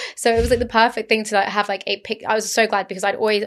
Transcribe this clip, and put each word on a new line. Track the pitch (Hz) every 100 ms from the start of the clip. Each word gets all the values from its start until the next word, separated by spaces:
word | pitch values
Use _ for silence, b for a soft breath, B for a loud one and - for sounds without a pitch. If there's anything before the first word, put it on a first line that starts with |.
| B -
So | 240
it | 226
was, | 233
like, | 240
the | 240
perfect | 226 233 233 220
thing | 220 214
to, | 208
like, | 196
have, | 202 202
like, | 196 -
a | 202
pic-, | - 220 -
I |
was | 220 208
so | - 220
glad | 208 185
because | 185
I'd | 202 -
always, | 220 208